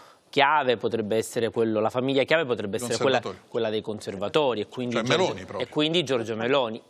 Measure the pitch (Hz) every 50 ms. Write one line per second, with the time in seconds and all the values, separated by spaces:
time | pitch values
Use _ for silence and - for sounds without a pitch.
0 | - - - _ _ _ - 139 139 139 156 151 135 127 117 110 - 110 113 110
1 | 110 101 110 110 104 - - 123 113 110 - 120 113 113 110 107 107 107 - 127
2 | 127 135 135 135 127 - 156 165 160 123 120 101 104 98 101 107 120 117 117 113
3 | 123 131 127 120 107 107 90 - - _ - 120 113 110 107 107 98 110 104 101
4 | - 110 98 95 98 - - 156 147 131 113 104 101 - - 127 123 123 117 120
5 | 110 127 143 175 185 143 110 92 90 - - 101 123 - - 151 151 160 165 175
6 | 147 127 135 117 110 110 110 107 113 123 139 139 123 110 110 - -